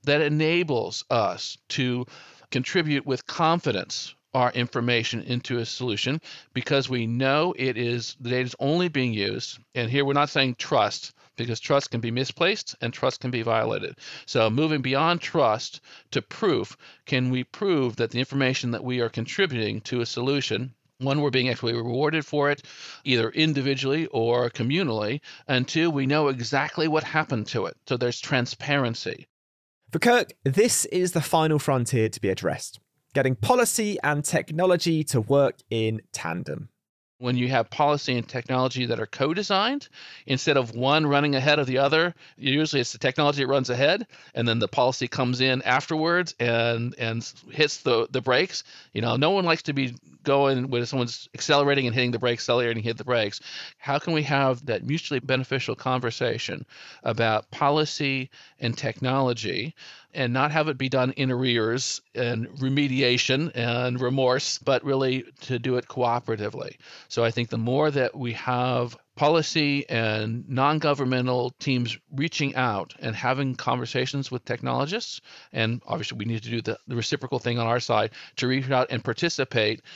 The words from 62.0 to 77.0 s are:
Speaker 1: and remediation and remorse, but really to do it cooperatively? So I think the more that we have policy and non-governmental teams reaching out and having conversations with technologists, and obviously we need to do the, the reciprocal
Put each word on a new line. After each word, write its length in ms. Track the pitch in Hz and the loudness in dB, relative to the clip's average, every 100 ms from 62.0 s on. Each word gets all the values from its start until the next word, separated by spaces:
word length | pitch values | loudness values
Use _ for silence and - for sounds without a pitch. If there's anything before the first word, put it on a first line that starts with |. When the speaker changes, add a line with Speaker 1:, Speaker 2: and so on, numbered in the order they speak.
| _ | _
Speaker 1:
and 340 | - 120 120 120 143 | -4 -2 -2 -4 -4
remediation 920 | 131 135 143 131 131 123 - 131 160 | -2 0 2 2 2 2 2 0 0
and 460 | 123 117 120 123 123 | -2 -2 0 -2 0
remorse, 580 | 127 135 131 127 - - | 0 2 2 2 0 -4
but 260 | - 131 | 0 0
really 400 | - 135 131 131 - _ | 2 0 0 -2 -6 _
to 160 | - 127 | -6 -4
do 180 | 127 127 | 0 -2
it 100 | - | -2
cooperatively? 880 | - 123 117 - 110 104 - - - - - - | -2 0 0 -2 -4 -4 -6 -12 -12 -20 -20 -8
So 160 | - | 0
I 60 | 117 | 0
think 180 | 113 117 | 0 -4
the 100 | 113 | -2
more 320 | 113 131 151 | 0 2 2
that 240 | 139 123 - | 2 0 -2
we 160 | 123 | -8
have 640 | 110 - 123 123 123 120 117 _ - | -6 -2 0 2 0 -2 -6 _ 2
policy 720 | 147 165 151 - 147 143 - | 4 4 2 0 2 0 -2
and 600 | 117 113 107 110 113 - | -2 0 0 -2 -4 -4
non-governmental 1040 | 127 139 156 151 139 127 127 127 123 123 - | 2 2 4 2 2 2 2 2 0 0 -4
teams 400 | - 127 120 - _ | 0 0 0 -4 _
reaching 420 | 131 156 - 143 | -4 -2 0 -2
out 400 | 127 127 101 85 - | 0 0 0 -4 -8
and 140 | 117 | -6
having 400 | 107 123 131 135 | -4 -2 0 -2
conversations 760 | 120 - 123 120 127 127 143 135 | -2 -2 -2 -2 -2 -2 -4 -6
with 140 | 123 | -8
technologists, 760 | - 120 123 123 143 208 - - - - - | -6 -6 -2 -2 -2 -2 -6 -12 -16 -20 -10
and 300 | - 113 120 - | -2 -2 -2 -4
obviously 300 | - - 120 | -6 -4 -6
we 80 | |
need 180 | 107 113 | -4 -4
to 80 | 117 | -4
do 120 | 117 | -4
the, 160 | 110 110 - | -4 -6 -6
the 100 | |
reciprocal 420 | 120 | -6